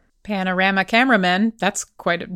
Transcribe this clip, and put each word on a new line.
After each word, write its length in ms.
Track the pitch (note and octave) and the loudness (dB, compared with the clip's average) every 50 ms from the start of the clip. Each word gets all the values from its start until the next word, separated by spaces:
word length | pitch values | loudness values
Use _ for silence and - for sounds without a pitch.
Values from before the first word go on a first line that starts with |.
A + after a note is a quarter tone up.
| _ _ _ _ - | _ _ _ _ -10
Panorama 600 | G3+ G#3 F#3+ F#3 F#3 F3+ F3+ F#3+ G3 G3 G3 F#3 | -8 -6 -4 -2 -2 0 0 2 2 2 0 0
cameraman. 720 | - A3+ A3+ B3+ C4+ A#3+ G3 F#3 F3+ F3+ F#3+ G#3+ A3+ A3 - | 0 2 2 4 4 4 2 2 2 2 2 0 -2 -2 -2
That's 280 | - G3 - - - | -4 -4 -4 -4 -8
quite 360 | - _ - - F#3 E3+ E3+ | -12 _ -6 -4 -2 -2 -2
a, 60 | - - F3+ | -6 -10 -14